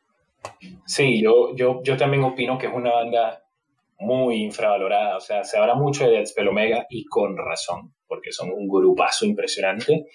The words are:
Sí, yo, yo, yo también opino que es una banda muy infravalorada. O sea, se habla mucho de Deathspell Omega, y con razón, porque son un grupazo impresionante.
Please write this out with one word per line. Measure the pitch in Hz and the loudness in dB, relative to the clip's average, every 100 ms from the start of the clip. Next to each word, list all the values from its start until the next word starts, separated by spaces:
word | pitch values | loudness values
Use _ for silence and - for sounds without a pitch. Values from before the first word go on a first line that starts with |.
| _ _ _ _ - - 92 - - | _ _ _ _ -18 -18 -20 -20 -8
Sí, | - 135 113 | 0 2 4
yo, | 107 113 127 123 | 6 6 4 0
yo, | 123 127 | 0 0
yo | 135 135 | -2 0
también | 139 139 | 2 2
opino | 131 131 123 131 | 0 -2 -4 -4
que | 110 | -4
es | |
una | 127 123 | -4 0
banda | 117 117 117 113 - _ _ _ _ _ _ | 0 0 0 0 -4 _ _ _ _ _ _
muy | 104 127 127 113 | -2 0 0 0
infravalorada. | 107 110 107 101 95 104 104 - | -4 -2 0 0 0 0 0 -4
O | |
sea, | - 104 | -4 -6
se | 95 107 | -2 2
habla | 110 | 2
mucho | 123 143 139 | 2 0 2
de | 127 | 4
Deathspell | 110 104 - 101 | 4 2 0 0
Omega, | 101 110 113 - | 2 0 0 -4
y | - - | -12 -4
con | 113 101 90 | -2 0 -2
razón, | 82 80 - 90 - _ _ | -6 -8 -6 -10 -12 _ _
porque | 85 - | -12 -10
son | - 90 | -10 -8
un | 98 98 | -6 0
grupazo | 95 92 92 - - 104 | 4 4 4 2 2 -2
impresionante. | 104 98 101 95 101 123 156 - | -2 -4 -2 -2 -2 0 0 -2